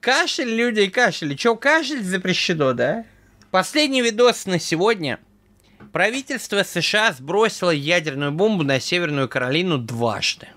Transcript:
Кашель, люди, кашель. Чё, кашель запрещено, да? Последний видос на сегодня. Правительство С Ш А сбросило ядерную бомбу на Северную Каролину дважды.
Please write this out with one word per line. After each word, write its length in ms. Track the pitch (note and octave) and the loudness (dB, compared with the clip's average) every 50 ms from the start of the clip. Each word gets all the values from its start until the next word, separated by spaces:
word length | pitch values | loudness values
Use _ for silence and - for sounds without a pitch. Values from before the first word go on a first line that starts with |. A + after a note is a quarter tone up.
Кашель, 480 | - - B3+ D4 F4 D#4+ - - C#4 A#3+ A3+ | 0 0 0 2 0 -2 -2 -4 -2 -2 0
люди, 340 | A3+ A#3 B3 A3+ G#3+ G3+ G3 | 0 0 0 2 0 0 0
кашель. 480 | F#3 - B3 G#3+ E3 - - D3+ C#3+ | 2 2 2 2 0 -2 -6 -6 -6
Чё, 180 | C3+ - A#3 A#3 | -2 0 0 0
кашель 460 | A3+ - C4+ D4+ D#4+ D#4+ B3+ D4+ C4+ G#3 | 2 2 2 2 2 0 -2 -6 -6 -4
запрещено, 720 | F3+ F#3 F#3+ F#3 F#3 F3+ - - - F#3 D#3+ D3 C3 B2+ | -4 -4 -4 0 0 0 0 0 0 0 2 2 0 2
да? 320 | A#2+ A#2+ C3 D#3 A#3 A3+ - - _ _ _ _ _ - _ | 2 0 0 0 -2 -6 -12 -18 _ _ _ _ _ -20 _
Последний 520 | - F#3 F#3 - - D4+ D4+ D4 C4+ C4 B3 | 0 0 0 2 2 2 2 2 2 2 2
видос 440 | A#3 A3 G#3 A#3+ B3 A3+ - - | 0 2 4 4 4 4 2 -2
на 120 | F#3+ F#3 E3+ | -2 -2 -2
сегодня. 640 | - - E3+ D#3+ F3+ A3 A#3 G3+ E3 C#3 A#2 - - _ _ _ _ _ _ _ _ _ _ _ - - _ | 0 0 0 2 2 2 0 0 -2 -6 -6 -6 -10 _ _ _ _ _ _ _ _ _ _ _ -20 -10 _
Правительство 720 | D#3 F3+ G#3 A#3 C4+ C4+ - C#4+ A#3+ - - - G3+ G3 | 0 0 0 0 -2 -6 -6 -8 -8 -6 -2 0 0 0
С 160 | - - F3 | 0 -2 -2
Ш 280 | D#3+ - - G#3+ G#3+ A3+ | -2 0 2 2 2 2
А 40 | F3+ | 0
сбросило 580 | B2 C3 C#3 E3+ G3+ A3 A3 - - - F3+ | -2 -8 -2 2 2 2 2 2 0 0 0
ядерную 640 | E3+ D3 C#3 D3+ F3 F3 E3 D#3 C#3 C3+ D3 C#3+ C#3+ | 0 0 0 0 0 0 0 -2 -4 -2 -2 -2 0
бомбу 320 | D#3+ G3 A3 G#3+ F#3+ D#3 | 2 2 2 2 2 2
на 160 | C#3 C3+ C3 | 2 0 0
Северную 480 | - - - F3 F3 D#3 D3 C#3+ C3+ B2 | 0 0 -2 0 0 0 0 0 0 0
Каролину 500 | - C3+ B2 B2 C3+ D#3+ F3+ F#3+ D#3+ C#3 | 0 -2 -2 0 0 0 0 0 -2 -2
дважды. 720 | A#2+ A2+ A#2+ A#2 A#2 A#2 G#2 G2 - - - - - - - | -2 -4 -4 -2 0 0 -2 0 -4 -4 -4 -6 -12 -20 -20